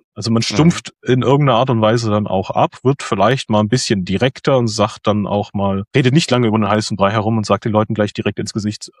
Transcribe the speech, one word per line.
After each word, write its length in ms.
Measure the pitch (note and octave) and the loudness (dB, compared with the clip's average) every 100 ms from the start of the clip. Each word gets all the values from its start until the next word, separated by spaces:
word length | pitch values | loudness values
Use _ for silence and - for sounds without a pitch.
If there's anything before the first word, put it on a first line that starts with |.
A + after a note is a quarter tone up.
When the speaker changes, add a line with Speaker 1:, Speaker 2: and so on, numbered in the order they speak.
| _ | _
Speaker 1:
Also 160 | - A2+ | -8 -2
man 120 | A2+ | 0
Speaker 2:
Mhm. 120 | - | 0
Speaker 1:
stumpft 400 | G#2 E3 - - _ | 0 0 0 -8 _
in 220 | - B2+ | -2 0
irgendeiner 340 | A2+ C#3+ C#3+ A#2 | 2 2 2 2
Art 140 | B2+ | 2
und 100 | A2+ | 2
Weise 300 | G#2+ A#2 A2+ | 2 2 0
dann 160 | G#2 G#2 | -2 0
auch 240 | F#2+ - | -4 -2
ab, 260 | - D#3 - | 0 -2 0
wird 180 | B2+ C#3 | -2 -2
vielleicht 480 | - G2 G#2 C3+ - | -2 0 2 0 0
mal 100 | G#2+ | 0
ein 80 | G#2 | 2
bisschen 380 | C3 - G2+ F2+ | 0 0 -2 0
direkter 540 | F#2+ C3 - - C3 | 0 0 -2 0 2
und 80 | A#2 | 0
sagt 400 | A2 G#2 - A2 | 0 -2 -2 -2
dann 180 | G#2 G2 | -2 0
auch 280 | G2+ - | -2 -4
mal, 320 | G2+ G2 G2 G2 C3+ | -2 -2 -2 -2 0
redet 180 | B2+ | 4
nicht 160 | D3+ - | 2 2
lange 160 | B2 A2+ | 2 2
über 140 | A2 | 2
den 80 | G2+ | 2
heißen 280 | G#2+ - G#2+ | 0 0 0
Brei 120 | G2 | 0
herum 280 | A2 G#2 A2+ | 0 0 0
und 80 | G#2 | 0
sagt 180 | G2+ A#2 | -2 0
den 60 | |
Leuten 240 | G#2+ G#2+ G#2+ | 0 0 0
gleich 180 | G#2 | -2
direkt 240 | - G#2 - | -2 -4 -4
ins 160 | - | -6
Gesicht, 380 | A2+ G#2 - - - | -4 -4 -6 -12 -6